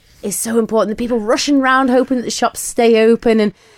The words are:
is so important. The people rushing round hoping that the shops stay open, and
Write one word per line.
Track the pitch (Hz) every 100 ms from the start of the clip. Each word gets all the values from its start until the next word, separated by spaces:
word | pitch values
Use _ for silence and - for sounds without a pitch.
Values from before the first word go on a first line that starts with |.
| _ _
is | 202 185
so | 233 226
important. | 220 220 208
The | 214
people | 240 233
rushing | 208 285 - 277
round | 262 262 269
hoping | 247 262 247
that |
the | 226
shops | - 233 -
stay | - - 233 220 226
open, | 226 240 220
and | 208 - _